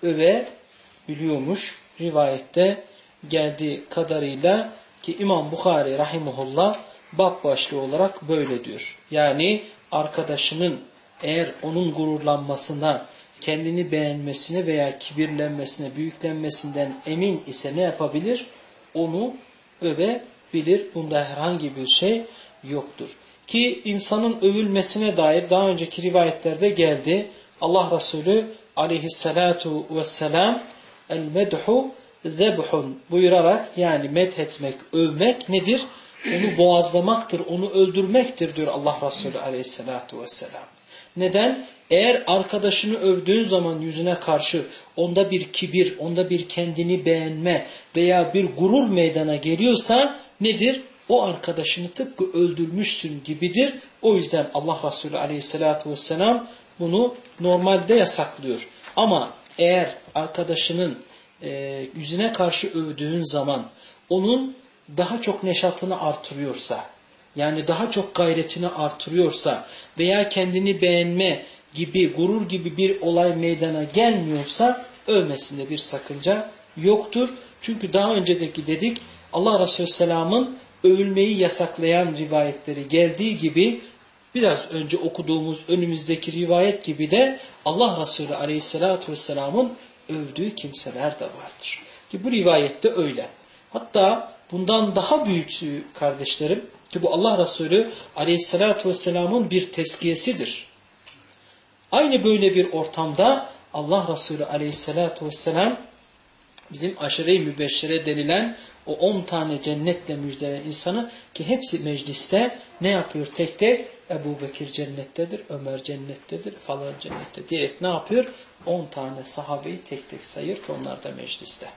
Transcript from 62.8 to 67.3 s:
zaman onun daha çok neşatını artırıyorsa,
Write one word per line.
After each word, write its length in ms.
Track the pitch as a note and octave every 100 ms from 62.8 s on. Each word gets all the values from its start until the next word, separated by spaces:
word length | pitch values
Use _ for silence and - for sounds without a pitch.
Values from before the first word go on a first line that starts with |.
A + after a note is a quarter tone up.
| D#3+ C#3+ D3+ E3+
zaman 460 | E3 D3 C#3 C3+ A2+ - - - _
onun 460 | F3+ G3 B3+ C4+ - - _ - D3
daha 240 | F3+ A#3
çok 220 | G#3 -
neşatını 580 | F#3+ F3 F3+ F3 F3+ F#3
artırıyorsa, 840 | D#3+ C#3+ - C#3 C#3+ B2 - A#2+ - - _ _ _